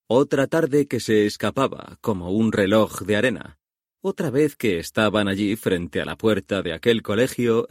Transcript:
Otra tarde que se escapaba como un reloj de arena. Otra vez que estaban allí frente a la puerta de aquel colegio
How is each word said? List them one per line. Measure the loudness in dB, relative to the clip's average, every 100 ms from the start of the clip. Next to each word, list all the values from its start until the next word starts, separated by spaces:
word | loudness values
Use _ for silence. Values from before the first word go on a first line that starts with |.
| 0
Otra | 2 2 2 0
tarde | 0 2 2 0
que | -2
se | 0 2 2
escapaba | 0 -4 0 -2 -4 -16 -8
como | -4 -4 -2
un | 0 2
reloj | 2 4 4 2 -2
de | -2 0
arena. | 0 -2 -10 -20 _ _ _ _
Otra | -8 -4 -2
vez | 0 0 0
que | -2 -2
estaban | -2 0 2 2 0
allí | 0 0 -2
frente | -2 -2 -2 -4
a | -6
la | -2
puerta | 0 0 -2 -4
de | -4
aquel | -2 0 0
colegio | 0 0 0 0 0 0 0